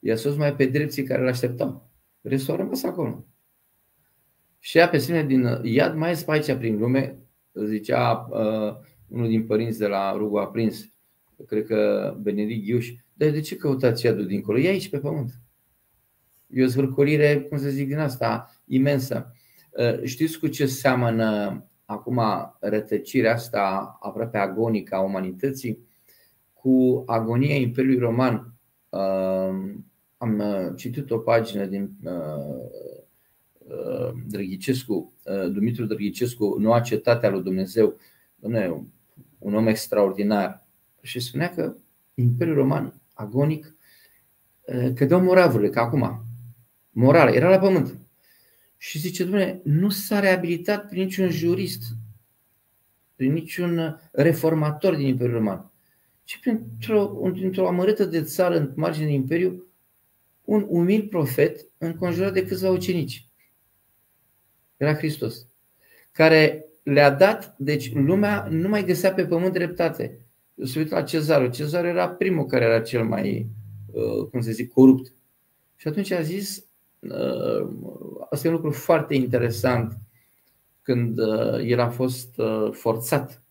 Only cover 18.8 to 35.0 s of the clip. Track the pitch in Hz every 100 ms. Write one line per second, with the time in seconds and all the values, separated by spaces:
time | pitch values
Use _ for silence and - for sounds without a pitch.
18.8 | 139 143 127 - - - _ _ _ -
19.8 | 120 - 123 - 160 160 156 - 135 131
20.8 | 139 127 120 113 110 104 101 - - _
21.8 | _ 107 - 123 110 92 - _ 101 107
22.8 | 104 110 - 135 110 117 - 104 98 95
23.8 | 98 - 101 104 117 107 98 95 117 107
24.8 | 92 95 95 98 92 90 139 135 120 107
25.8 | _ _ _ _ _ _ _ _ 131 131
26.8 | 127 123 - 117 113 120 143 143 120 120
27.8 | 131 127 120 117 127 117 - _ _ _
28.8 | _ 95 95 95 95 95 95 95 95 101
29.8 | - _ _ _ 120 104 104 98 92 -
30.8 | 127 123 143 113 - 117 113 104 98 98
31.8 | 101 - 80 87 78 73 71 65 60 -
32.8 | - - - _ _ _ _ _ - -
33.8 | - - - - - 104 95 95 - 127
34.8 | - 98